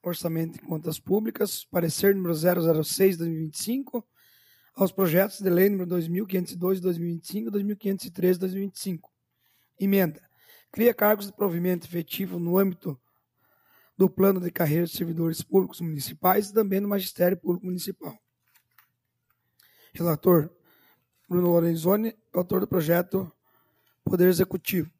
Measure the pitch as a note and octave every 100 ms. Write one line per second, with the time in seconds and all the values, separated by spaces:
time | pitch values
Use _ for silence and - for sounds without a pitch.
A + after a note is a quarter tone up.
0 | F3 F3 E3+ E3 E3 - - D#3 D#3+ D#3
1 | - G3 A3 - - - - F3 E3 -
2 | G3 G3 F3 D#3 F3 F3 E3 D#3+ D3+ -
3 | G3 E3+ E3+ D#3+ D#3 - - C4 C#4 A#3+
4 | - _ _ _ _ _ _ - G3 -
5 | F#3 E3+ G3+ - F#3+ F3 G3 G3 F3+ F3+
6 | E3 F3 G3+ F#3 F3 F3 F3+ F#3+ F3+ E3+
7 | E3+ E3+ - G3 A3+ G3+ G3+ G#3 G3+ G3
8 | - E3+ F3+ F3+ F#3 F#3+ G3 - G3 E3
9 | - _ _ _ _ _ _ _ G3 G3
10 | F3 D3+ _ _ _ - _ - A#3 A3
11 | G#3 G#3 G3+ - G3 E3+ F3+ F3+ - E3+
12 | E3 - F#3+ F3 E3+ F#3 G3 F3 E3+ C3+
13 | _ _ _ _ _ _ _ _ _ -
14 | F#3 - F#3+ F#3+ F3 - D#3+ D#3 E3+ -
15 | E3+ E3 E3 D#3+ - F#3+ - - E3+ D3+
16 | - D#3 F#3 G3+ G3+ G#3 G#3 F#3+ G3+ G3+
17 | F#3 - F3+ F#3 - F3 F3+ F3+ G3 -
18 | - - _ _ _ _ _ _ _ _
19 | _ _ _ _ _ _ _ _ _ -
20 | E3+ D3+ F3+ E3+ - - _ _ _ _
21 | _ _ _ F3+ F3 E3+ E3+ E3 D#3+ G#3
22 | A3+ - _ - F3 F#3 G3+ F#3 D#3 F3
23 | F3+ F#2+ F#2 - _ _ _ _ _ _
24 | - F3 F3+ F3 F#3 F#3+ - F#3+ D3+ _